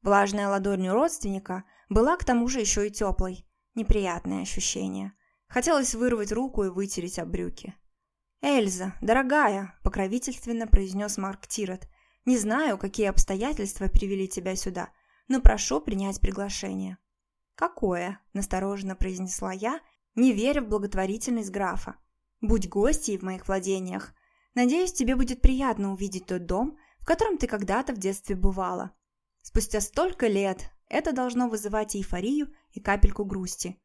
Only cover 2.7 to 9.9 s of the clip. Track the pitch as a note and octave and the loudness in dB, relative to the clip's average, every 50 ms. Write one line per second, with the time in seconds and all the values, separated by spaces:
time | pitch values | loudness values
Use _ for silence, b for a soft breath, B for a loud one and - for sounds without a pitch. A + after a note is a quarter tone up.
2.7 | - G#3 G#3 G#3 G#3 - G#3+ G3 F3+ - F#3+ F#3 F#3 F#3+ - _ _ _ _ _ | 0 0 -2 -4 -4 -4 -2 -2 -2 -4 -6 -8 -8 -12 -18 _ _ _ _ _
3.7 | _ A#3 A3 G#3+ G#3+ G#3+ G3 F3+ E3+ F3 - F3+ F#3+ F#3+ F#3+ - - F#3+ F#3+ - | _ -6 2 2 2 2 2 0 -4 -4 -6 -6 -6 -4 -6 -4 -4 -4 -4 -2
4.7 | - F#3 F#3+ F#3+ F#3+ F#3+ F#3+ G3 _ _ _ _ _ _ _ _ - B3 B3 E4 | -4 -4 -4 -6 -6 -8 -10 -10 _ _ _ _ _ _ _ _ -4 -2 2 2
5.7 | D#4+ C#4+ C4 - - A3 A#3+ B3+ A#3+ A3 G#3 G3+ G#3+ A3+ C4 C4+ - - G3+ F#3 | 2 2 2 0 -2 0 0 0 0 0 -2 -4 -2 -2 -4 -2 -2 -2 -2 -2
6.7 | F3+ F#3 G3+ G3 - - E3+ F#3 - F#3 E3 E3+ F3 F3 F3+ F3 F3 - - G3 | -2 -4 -4 -4 -4 -8 -8 -6 -6 -8 -6 -6 -6 -4 -4 -6 -8 -10 -14 -16
7.7 | - _ _ _ _ _ _ _ _ _ _ _ _ _ - C#4+ C#4+ B3+ G#3+ G3 | -16 _ _ _ _ _ _ _ _ _ _ _ _ _ 0 2 2 4 2 2
8.7 | F#3 F#3 F#3 G3 - - - G3+ A3+ C4 C4+ B3+ D4+ D4+ C#4+ G#3 G3 G3 G3 F#3+ | -2 -4 -6 -8 -8 -4 0 2 2 2 4 2 4 4 4 4 2 0 -6 -8
9.7 | - _ - - | -12 _ -2 -2